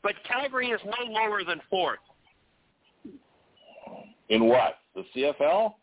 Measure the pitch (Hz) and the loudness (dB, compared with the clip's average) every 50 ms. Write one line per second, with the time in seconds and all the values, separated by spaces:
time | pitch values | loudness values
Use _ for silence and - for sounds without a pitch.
0 | - 202 208 - - - 247 247 285 277 254 254 254 247 226 202 - 202 220 240 | -4 -4 -6 -6 -8 -6 -4 -4 -4 -4 -4 -4 -2 -2 -4 -6 -6 -8 -8 -8
1 | 247 240 220 214 226 214 208 202 185 165 175 156 - _ - 185 175 143 110 - | -8 -6 -2 -2 -2 0 -2 -4 -4 -4 -6 -6 -6 _ -2 -2 -2 -2 -4 -6
2 | _ _ _ _ _ _ _ _ _ _ _ _ _ _ _ _ _ _ _ _ | _ _ _ _ _ _ _ _ _ _ _ _ _ _ _ _ _ _ _ _
3 | _ 247 330 262 _ _ _ _ _ _ _ _ _ - - - - - - - | _ -20 -20 -20 _ _ _ _ _ _ _ _ _ -20 -20 -20 -20 -20 -20 -20
4 | - - _ _ _ _ 110 113 117 113 123 127 95 85 - _ _ _ _ 95 | -20 -20 _ _ _ _ 2 4 6 6 6 6 6 4 0 _ _ _ _ -14
5 | 92 - - 127 135 147 139 - 143 151 170 202 226 214 208 _ | -14 -12 -6 -2 -2 -2 0 2 2 2 2 2 0 0 -4 _